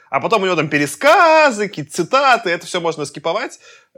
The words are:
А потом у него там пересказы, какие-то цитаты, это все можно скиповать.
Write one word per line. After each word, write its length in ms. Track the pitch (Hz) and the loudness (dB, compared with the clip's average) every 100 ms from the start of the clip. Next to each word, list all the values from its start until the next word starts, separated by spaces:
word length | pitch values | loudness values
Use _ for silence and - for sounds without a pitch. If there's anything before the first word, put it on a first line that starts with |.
| - | -8
А 100 | 135 | -4
потом 220 | 160 214 | 0 0
у 40 | 190 | 0
него 100 | 170 | 0
там 120 | 147 | 0
пересказы, 1000 | 147 143 - 277 370 339 311 294 208 202 | -2 -2 0 2 4 6 4 4 0 -6
какие-то 240 | - 147 | -8 -10
цитаты, 580 | - 165 262 277 233 185 | -6 -2 0 2 2 0
это 160 | 170 - | -4 -4
все 160 | 185 | -6
можно 240 | 165 151 143 | -4 -6 -8
скиповать. 540 | - 165 196 254 - - - _ | -8 -6 -6 -6 -14 -20 -20 _